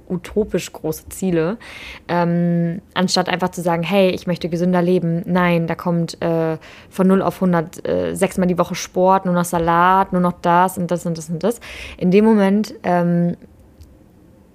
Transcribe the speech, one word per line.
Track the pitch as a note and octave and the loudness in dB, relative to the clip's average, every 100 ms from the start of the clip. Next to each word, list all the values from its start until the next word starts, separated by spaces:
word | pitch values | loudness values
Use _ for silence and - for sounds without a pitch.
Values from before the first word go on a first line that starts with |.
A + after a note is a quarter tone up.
| - | -8
utopisch | F3+ - - G#3+ F#3 - | -8 -6 -4 -2 -4 -6
große | - D#3 D#3 - | -8 -8 -8 -12
Ziele, | - F#3+ E3 D#3+ A#3 - - - - - | -8 -2 0 0 -4 -12 -18 -18 -16 -4
ähm, | F3 F3 E3+ F3 E3+ E3+ E3+ - | -2 0 0 0 0 -2 -4 -8
anstatt | - F#3 - F3+ | -2 -2 0 -2
einfach | F3+ F#3 | -2 -4
zu | F3+ | -4
sagen, | F3 E3+ | -4 -2
„Hey, | E3 G3 F#3 | 0 2 2
ich | F3+ - | 0 -4
möchte | E3+ F3 | -4 -4
gesünder | E3+ F3 F3+ | -2 0 2
leben.“ | F3 F#3 E3 E3 - | 2 2 0 -2 -2
Nein, | F3+ F3 E3+ E3 | 0 2 2 0
da | |
kommt, | E3 F3+ E3+ E3 - | -4 -2 -2 -2 -4
äh, | E3+ E3 D#3+ D#3+ - - - | -2 0 -2 -4 -10 -20 -10
von | - F#3+ | 0 2
null | F#3+ | 2
auf | - - | 0 -2
hundert, | F#3 F3 E3 - - | 0 2 0 -6 -4
äh, | F3+ F3 | -2 -2
sechsmal | E3+ F#3 - F3+ | -2 -2 0 0
die | F3 | 0
Woche | E3+ | -2
Sport, | F3 - F#3+ F#3 F#3+ | -4 -6 0 4 4
nur | F#3 | 2
noch | F3 E3+ | 0 0
Salat, | F3 E3 E3+ F3+ F#3+ C#4+ | 0 2 4 4 4 2
nur | F3+ | 2
noch | F3+ F3 | 0 0
das | F3 F3 F#3 F#3 | 2 4 4 0
und | E3+ | -4
das | F3 F3 | -2 -4
und | E3 | -6
das | D#3+ | -6
und | E3 | -4
das. | F#3 A#3 - - - - | -2 -4 -10 -16 -16 -4
In | F3+ | 2
dem | F#3+ A3 | 6 6
Moment, | A3 F#3+ G3+ G#3+ - | 6 4 2 0 -6
ähm, | F#3 F3 F3 F3 F3 F3 - - - - - - _ _ - - _ | -2 0 2 2 0 -2 -10 -20 -20 -20 -20 -20 _ _ -20 -20 _